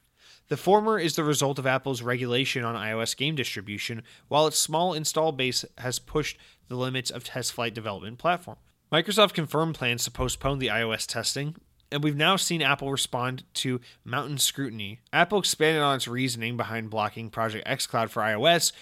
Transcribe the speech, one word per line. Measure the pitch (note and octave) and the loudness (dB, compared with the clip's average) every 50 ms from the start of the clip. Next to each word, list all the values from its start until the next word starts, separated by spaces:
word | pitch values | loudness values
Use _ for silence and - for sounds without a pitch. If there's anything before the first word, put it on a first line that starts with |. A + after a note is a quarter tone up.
| _ _ _ _ _ - - - _ _ | _ _ _ _ _ -20 -20 -20 _ _
The | D3+ C#3 | -6 -2
former | - F3 F#3+ G#3+ G#3+ A3 A3 G#3 | 4 6 6 6 6 4 0 2
is | E3 E3 C#3+ | 0 0 0
the | - D#3+ | 0 0
result | D3 D3+ B2+ C#3+ C#3 C#3+ C3+ | 2 2 2 2 0 0 0
of | C3 C3 | 0 0
Apple's | C3 C3+ - C#3 C#3 A#2 | 0 0 0 -2 -4 -4
regulation | A#2 A#2+ B2 B2 B2+ A#2+ A#2+ B2 C3+ C3 - C3 A#2+ | -2 -2 -2 -2 0 0 0 0 0 0 -2 -2 -2
on | A#2 A#2 | -2 -4
I | A2+ G2 G#2+ | -4 -4 -4
O | A2 A2+ | -2 -2
S | A#2 A2+ - | -2 -2 -2
game | - C3 D3 D#3+ | -2 -2 -2 -2
distribution, | C#3+ A#2+ - - G#2+ G2 G#2 G#2 G2+ - - A#2+ A2+ A#2+ - - - _ _ | -2 -4 -4 -6 -8 -8 -8 -8 -8 -6 -8 -8 -8 -12 -16 -20 -20 _ _
while | - D3 D#3 D#3 | 4 4 4 4
its | D3 - | 4 0
small | - - D3+ D#3+ E3+ F#3 E3+ | -2 0 0 0 0 0 0
install | D#3 D#3 - - D#3+ D#3 D#3+ | -2 -4 -2 0 2 2 2
base | D3+ C3 C3 B2+ A#2+ - - - _ - | 2 0 0 0 0 -2 -4 -6 _ -8
has | A#2+ B2+ B2 - | -6 -4 -4 -6
pushed | - - - D#3 C#3+ - - - - - - _ _ _ | -8 -4 -2 -2 -2 -2 -6 -10 -18 -20 -20 _ _ _
the | B2 | -6
limits | B2 B2+ C3 B2+ C3 B2 - | -4 -4 -2 -2 -4 -4 -6
of | - B2 A#2+ | -8 -8 -12
test | - - C3 A#2+ - - | -8 -8 -4 -4 -4 -4
flight | - A#2+ A#2 G#2 | -2 -4 -2 -2
development | - G#2+ A2 G2+ F#3 F#2 G2+ A#2 B2 | -4 -6 -6 -6 -6 -8 -12 -14 -4
platform. | - D#3+ F3+ F3 - - A2 _ _ _ _ _ _ _ | -2 -2 -2 -2 -4 -12 -18 _ _ _ _ _ _ _
Microsoft | - D#3 E3+ G#3 G3+ G#3 G#3 G3 - | 0 0 2 2 4 4 4 4 4
confirmed | - D#3+ D3 - D3 D#3+ E3 D#3 | -2 -4 0 2 2 2 2 0
plans | - C3 A#2+ A#2+ A#2+ - | -2 0 0 0 0 -2
to | - | -6
postpone | - - B2+ B2+ - - - C3+ C#3+ C#3 | -2 -2 -2 -2 -2 -2 -2 -2 -2 0
the | C3 A#2 | 0 0
I | G#2 A2+ | 0 0
O | A#2 A2+ | 0 0
S | A2 G#2+ - | 0 -2 -4
testing, | - - A#2+ G#2+ - - C#3+ C#3+ D3+ D#3+ - _ _ _ _ _ _ | -4 -4 -2 -2 -2 -2 -2 -4 -4 -6 -10 _ _ _ _ _ _
and | - C#3+ D3 | -4 0 0
we've | D3+ D3 | 0 2
now | C#3+ D3+ E3+ G3 | 4 4 4 4
seen | F3+ - - F3 E3 D3+ | 4 2 0 0 2 2
Apple | C3+ C#3+ C#3 C#3 C#3 | 2 2 2 0 -4
respond | C#3 C3 - - - B2+ A#2+ B2+ B2+ B2+ - _ _ | -2 -2 -2 -2 -2 -2 -2 -2 -4 -6 -12 _ _
to | - - C3+ B2+ B2 B2 - - _ _ | -4 -2 0 -2 -2 -4 -8 -20 _ _
mounting | A2+ A#2+ B2+ C#3 C3 D3 C3+ | -4 -4 -4 -2 -2 -2 0
scrutiny. | - - - - C#3 B2+ G#2+ A2 G#2 G2 G#2 A#2 _ _ - | 0 0 0 -2 -6 -6 -6 -8 -10 -10 -10 -14 _ _ 6
Apple | D3 E3+ F3 G#3+ G3+ | 6 6 6 4 0
expanded | F3 - - - D#3 D#3 D#3+ D#3 D3 | 2 2 0 2 4 4 4 4 4
on | C#3+ C#3 C3 | 2 2 2
its | - A#2+ | 0 -4
reasoning | A#2 B2 C3 C3 A#2 A#2 A2+ A#2 A#2+ A#2 | -2 0 0 0 -2 -2 -4 -4 -2 -2
behind | A2+ G2+ A2+ A2+ A2 A2+ | -4 -4 -4 -6 -6 -4
blocking | G#2+ A2 G#2 G#2+ - - A2+ A2 | -2 0 0 0 -2 -6 -10 -8
Project | - - A2+ A2+ G#2+ A2 - - | -2 -2 -2 -2 -2 -4 -4 -4
xCloud | C3+ B2+ - - - A#2+ A2+ A2 | -4 -4 -4 -2 0 0 0 0
for | - A#2+ G#2+ | 0 0 0
I | A2 A2 | 0 2
O | G#2+ A#2+ | 4 6
S, | D#3+ E3+ E3+ D#3 - - - | 6 6 6 4 0 -2 -4